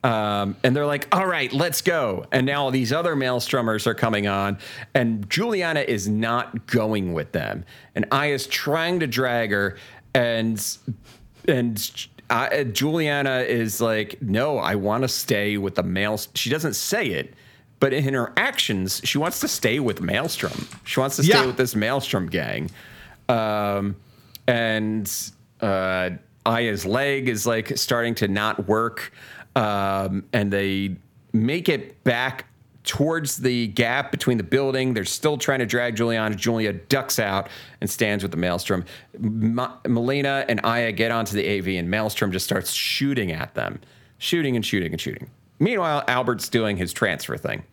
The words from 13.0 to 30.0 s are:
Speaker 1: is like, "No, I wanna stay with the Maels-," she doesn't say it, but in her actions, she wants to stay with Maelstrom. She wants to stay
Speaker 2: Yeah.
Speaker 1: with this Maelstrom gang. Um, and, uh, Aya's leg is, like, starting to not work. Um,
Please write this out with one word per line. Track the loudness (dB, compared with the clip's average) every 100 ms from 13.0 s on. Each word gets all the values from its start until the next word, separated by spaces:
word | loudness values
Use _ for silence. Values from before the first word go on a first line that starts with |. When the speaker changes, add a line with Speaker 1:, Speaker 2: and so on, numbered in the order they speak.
| 2 2 2 0
Speaker 1:
is | 2 2 0 0
like, | 2 2 0 -4
"No, | 0 2 2 2
I | 2
wanna | 2 2 2 0
stay | -2 0 2 2 0
with | 0 0
the |
Maels-," | 0 0 0 -2 -6
she | -6 -2
doesn't | 0 -2
say | -4 -2 -2 -2
it, | -4 -6 -12 -20 -20 _ _
but | 2
in | 2 0 0
her | 0 0
actions, | 0 0 0 0 0 -2
she | -2 0
wants | 0 -2
to | -4
stay | 0 2 2
with | 0 -2
Maelstrom. | -2 -2 -2 -4 -4 -6 -10 -14
She | -4 0
wants | 0 4
to |
stay | 6 6
Speaker 2:
Yeah. | 4
Speaker 1:
with | 2
this | 0 2
Maelstrom | 0 0 0 -2 0
gang. | -2 -2 -4 -6 -10 -20 -20 -20 -10 -2
Um, | 0 2 0 0 0 -2 -6 -14 -20 -20 -4 0
and, | 2 2 0 0 -2 -4 -6 -8 -14 _ _
uh, | 0 0 2 0 -2 -4 -12 _
Aya's | 0 2 2 0 0
leg | 2 2 2 0
is, | 0 0
like, | 0 0 -4
starting | 0 0 0 0
to | 0
not | 2 0 -2 0
work. | 2 2 -4 -14 -14 -20 -20 -2 0
Um, | 2 2 0 0